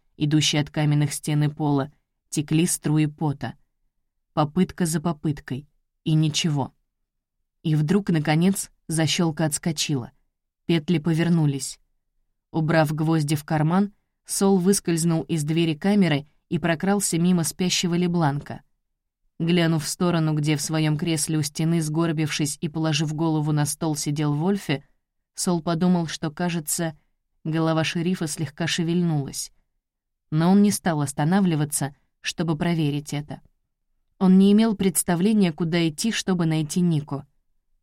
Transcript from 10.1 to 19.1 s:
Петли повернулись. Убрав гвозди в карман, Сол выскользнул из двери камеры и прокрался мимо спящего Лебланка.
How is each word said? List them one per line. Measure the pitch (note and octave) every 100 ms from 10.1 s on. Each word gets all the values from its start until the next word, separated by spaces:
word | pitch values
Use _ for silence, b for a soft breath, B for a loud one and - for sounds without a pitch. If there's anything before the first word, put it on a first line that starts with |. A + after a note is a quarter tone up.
| _ _ _ _ _ -
Петли | E3+ D#3 E3
повернулись. | D#3+ D#3+ E3+ E3+ D3 C#3 - - _ _ _ _ _ _ _
Убрав | E3 D#3 E3 D3+
гвозди | D#3 D#3 D#3+ D3 D3+
в |
карман, | - D#3 D#3 F3+ G3+ - _ _ -
Сол | - G3 G3
выскользнул | F3+ G3+ - E3 E3+ E3
из | - E3
двери | D3+ D#3+ E3 D3+
камеры | G3 G#3 F3+ C#3+ C#3+ b -
и | F3
прокрался | F3 E3 F#3+ G3+ G3 E3
мимо | F3+ F3+
спящего | D#3+ - F3+ - F3+ F3
Лебланка. | F3+ F3 D3+ C#3+ - D3 - _ _ _ _